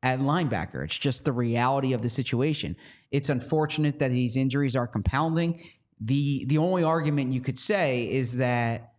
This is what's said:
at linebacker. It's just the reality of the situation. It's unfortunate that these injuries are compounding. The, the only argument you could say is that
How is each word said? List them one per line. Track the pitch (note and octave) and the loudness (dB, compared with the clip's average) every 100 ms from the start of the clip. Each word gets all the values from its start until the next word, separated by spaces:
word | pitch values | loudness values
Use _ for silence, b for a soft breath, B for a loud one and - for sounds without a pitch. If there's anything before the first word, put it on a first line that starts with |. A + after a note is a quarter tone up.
at | B2+ C3 | 0 0
linebacker. | C#3 D#3+ D#3 G2 D2+ C2 | 2 2 0 -2 -4 -6
It's | D2 - | -6 -2
just | C#3+ B2+ D3+ | -2 0 -2
the | |
reality | B2 A#2+ A#2+ B2 C#3 C3+ | 0 0 2 2 2 0
of | B2 | 0
the | A#2 | -2
situation. | A2+ B2+ A#2+ C#3+ D3+ - F2 B B B | -2 -2 0 0 -2 -4 -8 B B B
It's | C#3+ C#3+ | -4 0
unfortunate | C3 B2+ D#3 D3+ D#3 D3+ C#3+ | -2 0 0 0 0 0 0
that | C3+ | 0
these | B2+ B2 A#2+ | 2 2 2
injuries | C3+ C3 C#3 B2+ | 2 2 0 0
are | A#2+ | -2
compounding. | A2 G2 C3+ E3 E3 E3+ E3 B B _ _ | 0 0 0 2 2 0 -2 B B _ _
The, | A2 C#3 C#3+ C#3 B2+ | -2 0 2 0 2
the | D3+ | 2
only | E3 F#3 | 2 2
argument | D#3+ D#3+ D3+ C#3+ C3 | 2 2 2 0 0
you | B2+ | -2
could | C3 - | -2 -4
say | - G#3 D#3 B2+ A2+ | 0 2 2 0 0
is | C3 A#2+ B2 | -2 -2 0
that | B2+ A#2+ A#2 A2+ - | 0 2 0 -2 -8